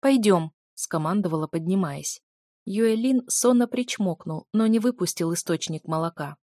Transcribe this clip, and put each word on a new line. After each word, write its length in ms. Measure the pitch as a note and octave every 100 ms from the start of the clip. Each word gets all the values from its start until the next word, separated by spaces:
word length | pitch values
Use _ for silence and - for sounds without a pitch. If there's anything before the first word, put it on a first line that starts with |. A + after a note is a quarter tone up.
«Пойдем», 520 | C4+ C4+ G#3 F#3 D#3+ _ _
скомандовала, 720 | - - E3 D#3 G3 F3+ D#3 D#3
поднимаясь. 760 | E3 E3 F#3+ F3+ C#3+ - - _ _ _ _ -
Юэлин 580 | G3 A3+ A3 B3 C4 B3
сонно 380 | - A#3+ B3 A#3+
причмокнул, 800 | B3 B3 - G3 D#3+ - D#3 -
но 140 | G#3+ A3
не 120 | A3+
выпустил 540 | A3+ B3 F3 - E3
источник 540 | E3+ - E3 - D#3+ -
молока. 500 | D#3+ E3 - D3 D3+